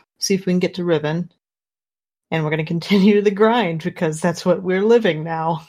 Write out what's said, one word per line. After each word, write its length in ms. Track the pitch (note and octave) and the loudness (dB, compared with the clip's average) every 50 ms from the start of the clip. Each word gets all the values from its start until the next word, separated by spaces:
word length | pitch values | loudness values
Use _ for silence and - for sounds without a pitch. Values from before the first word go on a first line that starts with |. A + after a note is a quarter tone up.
| _ _ _ - | _ _ _ -10
see 160 | - - G3 | -4 -2 -2
if 120 | F#3+ - | -2 0
we 60 | F#3 | -2
can 80 | F3+ F3+ | 0 0
get 140 | F#3 F3+ - | 0 -2 -4
to 100 | F#3 F3 | -4 -2
Riven. 480 | F3 E3 D3 D3+ D3+ D#3 E3+ F3 - _ _ _ _ _ _ _ _ _ _ _ _ _ _ _ _ _ _ _ - | 0 0 0 0 -2 -4 -4 -6 -8 _ _ _ _ _ _ _ _ _ _ _ _ _ _ _ _ _ _ _ -6
And 100 | E3+ D#3+ | -4 -4
we're 80 | D#3 D3+ | -2 -2
gonna 140 | D#3 D#3 D#3 | -2 -4 -4
continue 580 | D#3+ E3+ E3+ - - G3+ G3+ F#3 G#3+ G#3 G#3 | -4 -4 -6 -2 0 2 4 6 6 4 4
the 80 | G3+ G#3 | 4 2
grind 540 | G3+ G3 A3 A3 A#3 B3 G#3 E3+ E3 D#3+ - | 2 2 2 2 4 2 0 -2 -4 -4 -6
because 360 | F3+ F3+ - F3+ D#3 D#3 D#3+ | -8 -6 -2 -4 -4 -2 -2
that's 240 | - F3 E3 - - | -2 -2 -2 -2 0
what 160 | F#3 E3+ G3 | 0 0 0
we're 200 | F#3 F#3 F#3 F#3+ G3+ | 0 -2 -2 0 2
living 400 | A3+ A#3 A#3+ A3 F#3 D#3 D#3 D#3 | 4 4 4 4 2 -2 -2 -4
now. 420 | E3 E3 D#3+ D#3+ D#3+ E3+ D#3 - | -6 -6 -4 -2 -2 -2 -4 -6